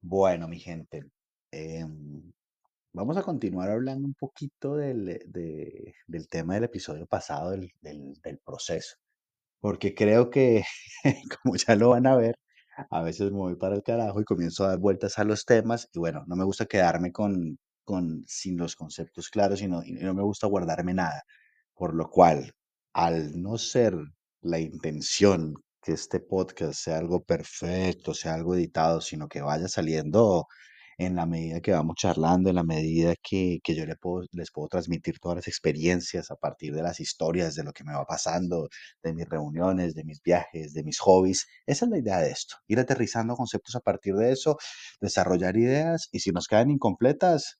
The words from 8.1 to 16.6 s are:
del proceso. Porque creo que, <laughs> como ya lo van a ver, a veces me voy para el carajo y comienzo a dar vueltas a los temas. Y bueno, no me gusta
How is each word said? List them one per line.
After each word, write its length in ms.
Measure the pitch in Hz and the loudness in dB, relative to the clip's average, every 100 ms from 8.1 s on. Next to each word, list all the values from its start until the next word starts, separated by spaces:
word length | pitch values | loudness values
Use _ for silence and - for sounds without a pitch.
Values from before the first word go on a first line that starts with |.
| 71 | -16
del 160 | - 71 | -14 -16
proceso. 580 | - 69 - 82 - - _ _ _ _ _ _ | -14 -14 -6 -6 -8 -20 _ _ _ _ _ _
Porque 340 | 104 101 101 | -4 -2 -4
creo 360 | - 107 110 123 | 2 6 6 6
que, 340 | 139 131 110 95 - - - | 4 6 4 2 -10 -18 0
<laughs> 380 | 143 - - - | 0 0 -6 -4
como 140 | 127 92 | -2 -2
ya 200 | - 104 | 4 6
lo 140 | 117 | 8
van 160 | 120 127 | 8 6
a 100 | 131 | 6
ver, 200 | 113 - _ _ _ - - | 4 0 _ _ _ -18 -8
a 120 | - | -4
veces 300 | 82 82 101 | -4 0 -2
me 60 | 98 | 0
voy 180 | 92 87 | -4 -2
para 200 | 95 101 | -2 -2
el 60 | |
carajo 380 | - 117 110 98 | 0 -2 0 -2
y 40 | |
comienzo 400 | 107 92 85 - | 0 0 -2 0
a 40 | 95 | 0
dar 100 | 92 | 2
vueltas 400 | 98 95 - - | 2 2 0 0
a 60 | |
los 200 | 104 107 | 0 0
temas. 440 | - 117 113 113 - | 4 4 4 -2 -6
Y 60 | 87 | -4
bueno, 260 | 85 78 73 | -4 -4 -6
no 100 | 90 | -2
me 80 | |
gusta 220 | 92 98 | -2 -2